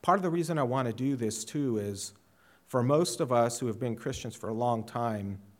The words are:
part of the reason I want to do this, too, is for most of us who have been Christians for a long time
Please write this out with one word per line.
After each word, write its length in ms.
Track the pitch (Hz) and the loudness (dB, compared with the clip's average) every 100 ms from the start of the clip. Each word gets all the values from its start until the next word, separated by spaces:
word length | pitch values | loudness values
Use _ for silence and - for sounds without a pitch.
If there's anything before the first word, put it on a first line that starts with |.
part 180 | - 196 | 4 2
of 40 | |
the 60 | 180 | 2
reason 280 | 170 160 160 | 0 0 0
I 60 | |
want 240 | 127 127 127 | 2 2 0
to 40 | |
do 220 | 107 131 135 | 0 -2 0
this, 300 | 110 104 - | -2 -4 -6
too, 320 | 151 139 110 | -2 0 0
is 360 | 101 98 - - _ _ _ - _ | -2 -6 -10 -14 _ _ _ -20 _
for 160 | 131 | 0
most 380 | 123 147 165 - | 4 4 2 0
of 100 | 143 | 2
us 280 | 123 117 - | 4 4 2
who 80 | 123 | -4
have 120 | 104 | -2
been 160 | 123 113 | -4 -4
Christians 400 | 143 120 120 - | -6 -6 -8 -8
for 140 | 101 | -6
a 40 | |
long 300 | 110 123 113 | 0 2 0
time 560 | 110 123 117 107 98 98 - | -2 -2 -2 -2 -6 -8 -14